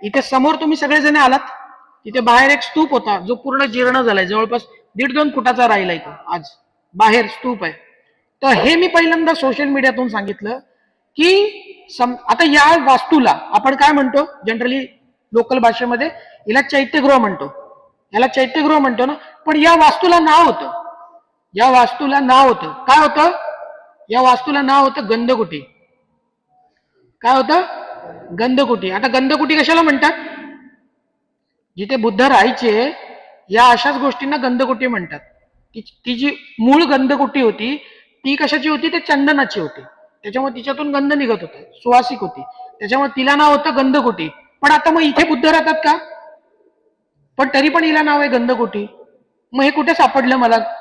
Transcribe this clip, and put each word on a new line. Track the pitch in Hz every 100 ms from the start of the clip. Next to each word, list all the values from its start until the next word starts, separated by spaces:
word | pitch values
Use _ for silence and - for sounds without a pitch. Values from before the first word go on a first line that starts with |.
इथे | 208 269
समोर | 254 262 277
तुम्ही | 311 311 311
सगळेजण | 285 302 294 294
आलात, | 269 269 - - - - _ _
तिथे | 220 240
बाहेर | 233 240 269
एक | 285
स्तूप | - - 311
होता, | 269 - 202
जो | 180
पूर्ण | 240 277 262
जीर्ण | 277 233 247 262
झालाय, | 240 196 180
जवळपास | 214 220 233 - - _
दीड | 190 262
दोन | 254 302
फुटाचा | 269 247 240 240
राहिला | 214 185
इथं, | 165 151 151 -
आज | 170 156 _ _ _ _
बाहेर | 175 214 226 226
स्तूप | - 254 233
आहे. | 175 151 _ _ _ _ _ _
तर | 277
हे | 233 254 330
मी | 359
पहिल्यांदा | 330 330 330 330
सोशल | 330 262 262
मीडियातून | 285 277 262 233 254
सांगितलं | 208 202 - 208 247 _ _ _ _ _ -
की | 330 381 415 - - - _ -
सम-, | 247 247 -
आता | 233
या | 330 294 294 330
वास्तूला | 262 254 - 320 233 147 -
आपण | 208 262
काय | 269 285
म्हणतो | 294 262 277 285 - 202
जनरली | 226 240 269 254 _ _ _ _
लोकल | 226 233 262
भाषेमध्ये, | 233 226 247 233 302 - - -
हिला | - 240
चैत्यगृह | 277 285 269 311 277 269
म्हणतो, | 220 175 139 - - - _ _ _
याला | 202 262
चैत्यगृह | 262 262 285 302 302
म्हणतो | 269 233 254
ना, | 302 - - -
पण | 311
या | 311
वास्तूला | 339 311 - 359 349
नाव | 311 311
होतं, | 302 - - - - - - - _ _ _
या | 185 247
वास्तूला | 254 240 - 285 285
नाव | 262 254 269
होतं, | 226 160
काय | - - 269
होतं? | 302 302 320 370 - - - - - _ _
या | 226
वास्तूला | 254 247 254 285
नाव | 269 277
होतं | 269 269 214
गंधकुटी. | 226 240 254 190 156 139 _ _ _ _ _ _ _ _ _ _ _ _ _ _ _
काय | 233 262
होतं? | 262 320 381 - - - - - - 175
गंधकुटी. | 233 254 269 226 185
आता | 190 254
गंधकुटी | 254 262 294 285 302
कशाला | 285 330
म्हणतात? | 320 277 302 - - - - - - _ _ _ _ _ _ _ _ _ _ -
जिथे | 202 262
बुद्ध | 226 196
राहायचे, | 269 254 214 247 240 214 262 330 - - - _ _
या | 208 247
अशाच | 233 262 277
गोष्टींना | 269 - 277 294
गंधकुटी | 247 247 254 254 254
म्हणतात. | 226 175 147 _ _ _ _ _
ती, | 226
ती | - _ -
जी | 240 277 - - -
मूळ | 226 285
गंधकुटी | 320 269 262 277 277 285
होती, | 240 196 220 294 - _ _ _
ती | 269 277
कशाची | 294 294 302
होती? | 302 320
ते | 339
चंदनाची | 330 294 277 294 262 208
होती, | 156 - 135 _ _ _
त्याच्यामुळे | 208 226 269
तिच्यातून | 247 247 269 294
गंध | 277 285
निघत | 294 262 214
होता, | 170 - -
सुवासिक | _ 247 240 - 240
होती, | 190 - - - - _
त्याच्यामुळे | 208 262 277 269
तिला | 262
नाव | 285 302
होतं | 285 294 254
गंधकुटी. | 269 277 240 180 156 - _ _
पण | 277
आता | 302 330
मग | 320
इथे | 311 285 330
बुद्ध | 285 311
राहतात | 320 320 311
का? | 302 320 - - - - _ _ _ _ _ _ _ _ _ -
पण | 262
तरी | 277 294
पण | 339
हिला | 320 311
नाव | 302 294
आहे | 285
गंधकुटी. | 240 240 233 233 208 208 - - _ _ _ _
मग | 247
हे | 277
कुठे | 294 254
सापडलं | - 277 269 254 262
मला? | 240 226 226 -